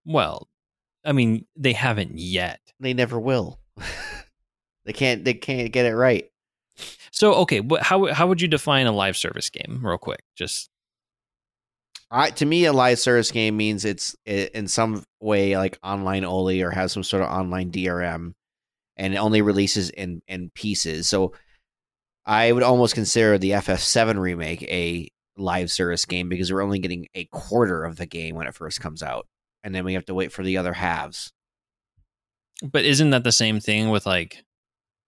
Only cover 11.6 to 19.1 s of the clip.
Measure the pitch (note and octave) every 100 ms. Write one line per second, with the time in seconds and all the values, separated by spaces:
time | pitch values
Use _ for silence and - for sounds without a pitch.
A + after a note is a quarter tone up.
11.6 | _ _ _ - _ B2+ D3+ - D3 E3+
12.6 | E3 C3+ B2 A#2+ B2+ A#2+ A2 A#2 A2 G#2+
13.6 | G#2+ G#2 G#2 F#2 - - G#2+ G2+ G2 A2
14.6 | G2 - A2+ G#2 - _ G#2+ G2+ G2 F#2+
15.6 | F#2+ - F#2 G2 F#2+ G2 F#2 F#2 F#2 F#2+
16.6 | F2+ F#2 F#2 G2 F2+ G2 F#2 F#2 F#2 F#2
17.6 | F2+ F2+ F#2 F2 F2 E2 E2+ - _ _
18.6 | _ _ _ - F#2+